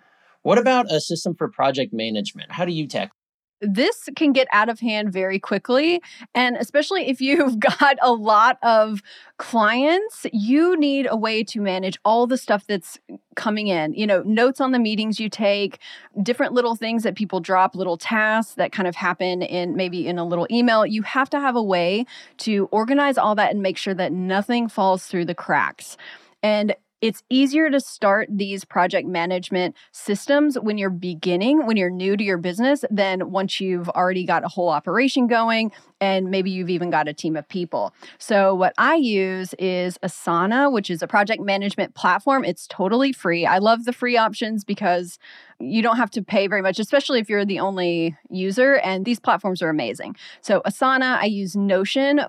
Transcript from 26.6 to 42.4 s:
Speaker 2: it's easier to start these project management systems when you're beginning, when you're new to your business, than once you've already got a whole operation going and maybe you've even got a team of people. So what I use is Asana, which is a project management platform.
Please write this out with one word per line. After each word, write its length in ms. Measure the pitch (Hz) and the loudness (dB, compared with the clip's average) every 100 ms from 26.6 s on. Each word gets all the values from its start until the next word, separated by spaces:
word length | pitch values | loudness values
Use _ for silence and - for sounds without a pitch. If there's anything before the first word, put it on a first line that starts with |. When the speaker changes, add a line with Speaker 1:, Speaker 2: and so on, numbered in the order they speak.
| 208 - _ _ | 0 -4 _ _
Speaker 2:
it's 200 | 226 - _ | -4 -4 _
easier 400 | 262 269 294 320 | 2 2 2 2
to 100 | 277 | 2
start 480 | - - 202 208 - | -2 -2 2 2 0
these 340 | 202 202 196 | -4 -4 -6
project 420 | - 196 180 185 147 | -4 0 2 0 -2
management 680 | 175 170 185 180 185 180 - _ | -2 -2 -4 -2 -2 -2 -6 _
systems 680 | - - 202 - 285 302 254 | -12 -4 -4 2 2 2 0
when 200 | 214 214 | -2 -2
you're 100 | 196 | -2
beginning, 800 | 175 180 160 185 175 226 311 233 | -4 -6 -4 -2 0 2 2 2
when 100 | 214 | 2
you're 140 | 180 | 0
new 260 | 180 190 202 | 0 -2 0
to 80 | |
your 140 | 202 180 | 0 -2
business, 480 | 180 175 254 285 - | -2 0 2 2 0
than 400 | 208 196 185 170 | 0 0 -2 -4
once 300 | 190 196 - | -2 -4 -4
you've 300 | 190 180 170 | -4 -4 -4
already 340 | - 180 185 | 0 0 0
got 200 | 175 170 | 0 -2
a 40 | 170 | -2
whole 220 | - 175 | -2 0
operation 560 | 151 - 196 269 269 240 | 0 0 0 2 2 2
going 460 | 233 226 226 220 - _ _ | 2 2 0 -2 -8 _ _
and 300 | 196 190 185 | 0 0 0
maybe 200 | 190 185 | -2 -2
you've 180 | 185 180 | -4 -2
even 220 | 175 175 | -2 0
got 180 | 165 151 | 0 -2
a 40 | |
team 220 | 147 165 156 | -4 -4 -4
of 120 | - | -6
people. 460 | 190 175 131 101 - - - | -8 -6 -4 -6 -8 -20 -20
So 360 | - 202 190 | 0 4 4
what 200 | 185 185 - | 4 0 2
I 200 | 240 330 | 2 4
use 580 | 247 202 190 185 185 - | 2 0 0 -4 -8 -4
is 380 | 185 180 180 175 | -2 -2 -4 -6
Asana, 720 | 185 - - 170 190 247 285 | -10 -6 -2 0 2 2 2
which 200 | 233 196 | 2 -2
is 120 | 175 | -6
a 40 | 170 | 0
project 360 | 208 208 220 | 0 2 -2
management 520 | 202 196 196 202 190 | -2 -2 -2 -4 -6
platform. 500 | - 180 185 - 269 | -2 0 2 2 0